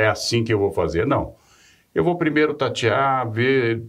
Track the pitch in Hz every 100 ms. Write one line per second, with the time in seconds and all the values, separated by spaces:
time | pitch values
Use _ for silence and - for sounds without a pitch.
0 | 110 - - 117 117 107 98 95 85 82
1 | 123 120 71 - _ _ _ _ _ -
2 | 160 170 156 151 151 - 127 - 113 113
3 | 139 131 113 110 127 135 117 113